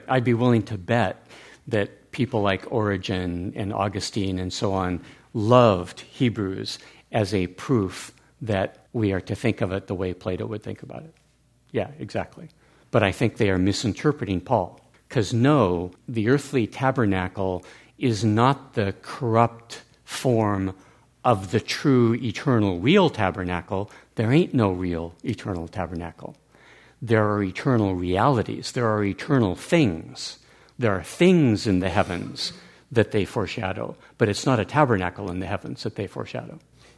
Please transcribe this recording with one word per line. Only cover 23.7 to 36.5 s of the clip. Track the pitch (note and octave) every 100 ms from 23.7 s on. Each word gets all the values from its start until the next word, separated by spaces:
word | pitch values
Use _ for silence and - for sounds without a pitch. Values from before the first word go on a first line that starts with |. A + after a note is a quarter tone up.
| G2 G#2 - _ -
There | A2
ain't | D3 F#3
no | C3+ G#2
real | F2+ F#2 E2+ E2+ -
eternal | - A2 A2 F2+ E2
tabernacle. | - E2+ F2 E2+ - - - _ _ - - - -
There | A2+ A2+ G#2
are | G#2
eternal | G2 F2+ C#3+ B2 G2+ F#2
realities. | F2+ F2+ B2+ B2 - - -
There | - A#2
are | G#2+
eternal | G2+ F#2+ - C#3 G#2 F2
things. | - E3+ B2+ E2 - - - - _ - _ -
There | A#2
are | F#2+
things | E2 - F3+ F3+ C#3 G#2 A2+
in | F#2
the | F#2+
heavens | G2 F#2 F2 G#2 - - - - - -
that | A#2 G2+
they | G#2+ F#2
foreshadow, | - F2+ - F#2+ F#2+ - - - -
but | A2
it's | G2+ -
not | B2
a | F#2+
tabernacle | D3 C#3+ G#2+ F2+ - G2+
in | F2+
the | F#2+
heavens | G2+ - A#2+
that | A2 -
they | G#2
foreshadow. | - - - -